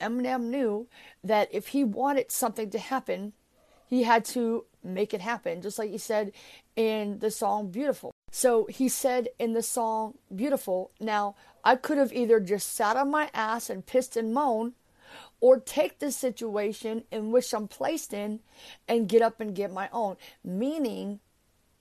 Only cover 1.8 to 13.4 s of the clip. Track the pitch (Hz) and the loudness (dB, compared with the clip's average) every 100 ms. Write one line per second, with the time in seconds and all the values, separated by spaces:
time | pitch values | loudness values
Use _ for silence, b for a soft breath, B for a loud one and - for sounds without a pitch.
1.8 | 247 202 277 277 - - 240 208 214 214 | 0 0 0 0 0 -2 -2 -4 -6 -6
2.8 | - 262 - 185 208 - _ _ b b | -4 -4 -4 -6 -6 -14 _ _ b b
3.8 | b 254 233 233 - 254 226 226 - _ | b 2 4 4 2 -2 0 -2 -6 _
4.8 | 180 185 208 202 202 233 175 170 190 214 | -8 -4 -2 -4 -4 -4 -4 -6 -6 -6
5.8 | 214 202 - 214 202 B B B B - | -6 -6 -2 -2 -2 B B B B 0
6.8 | 220 220 208 202 220 - 202 208 202 190 | 0 0 -4 -2 -2 0 -2 -2 -4 -4
7.8 | 294 - - - - - 254 226 214 - | -2 -2 -6 -16 -12 2 4 4 2 0
8.8 | 254 - 262 254 240 - 233 226 226 254 | 0 2 0 0 -2 -2 -2 0 -2 -2
9.8 | 226 220 220 - - 190 277 269 - 180 | -2 -2 -4 -10 -12 -4 0 0 0 -4
10.8 | 190 - 220 208 202 - b b 214 254 | -4 -8 -2 0 -2 -6 b b 6 6
11.8 | - 285 262 247 226 220 180 202 - - | 4 2 2 2 4 4 4 -2 -2 0
12.8 | 214 240 277 302 302 - | 2 2 2 0 -2 -2